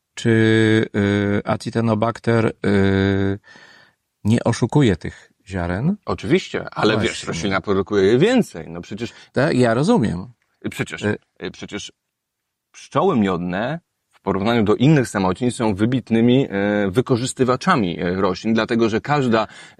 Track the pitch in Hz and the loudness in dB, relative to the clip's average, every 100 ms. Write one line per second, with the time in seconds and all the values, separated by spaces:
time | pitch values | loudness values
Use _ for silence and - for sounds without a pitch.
0 | _ - 117 113 110 110 110 110 110 110 | _ -6 2 4 4 4 4 2 0 0
1 | 101 101 101 101 - 110 - 117 113 107 | 0 2 0 -2 -2 -4 -4 -2 0 0
2 | 113 113 - 117 113 - 95 101 98 98 | -2 -4 0 2 0 -2 0 2 2 2
3 | 98 98 98 101 _ - - - _ _ | 2 0 -2 -4 _ -20 -20 -20 _ _
4 | _ _ 104 117 - 117 120 151 131 90 | _ _ 0 0 0 -2 0 2 2 2
5 | 90 - - _ - 95 87 90 143 208 | -4 -14 -20 _ -10 -6 -4 -2 -2 -4
6 | - 95 98 175 - - 87 - 107 107 | -6 -8 0 -2 0 -8 -8 -4 0 0
7 | 104 - - 87 104 95 95 98 98 104 | -2 -4 -8 -6 -4 -4 -2 -2 0 2
8 | 95 120 190 254 180 87 78 85 90 104 | 4 4 4 2 0 -4 -12 -12 -12 -10
9 | 117 - - - 139 135 123 113 160 240 | -10 -12 -8 -2 0 2 2 2 2 2
10 | 107 87 110 - _ _ - - 123 78 | 0 -4 -10 -18 _ _ -10 -8 -8 -4
11 | 107 104 _ - 90 - 101 104 - _ | -4 -4 _ -12 -12 -10 -12 -12 -12 _
12 | _ _ _ _ _ _ _ - - 135 | _ _ _ _ _ _ _ -20 -6 -2
13 | 180 143 98 90 87 90 120 165 _ _ | 2 2 2 0 -2 -4 -4 -6 _ _
14 | _ _ - 95 98 120 101 107 131 160 | _ _ -4 -2 0 2 2 4 4 4
15 | 117 107 92 92 123 - 113 95 113 131 | 2 -2 -2 0 -4 -2 -2 0 0 -2
16 | - 113 117 127 139 98 101 104 101 90 | 0 2 4 4 2 -2 -2 0 0 0
17 | 123 120 127 - 123 127 - 175 95 85 | 0 0 -2 -2 0 0 0 0 0 -2
18 | 87 92 95 92 110 113 110 117 113 107 | -4 -2 -2 -2 -2 -2 0 0 0 -2
19 | - 147 131 113 104 - - - | -2 -2 2 0 -2 -8 -20 -14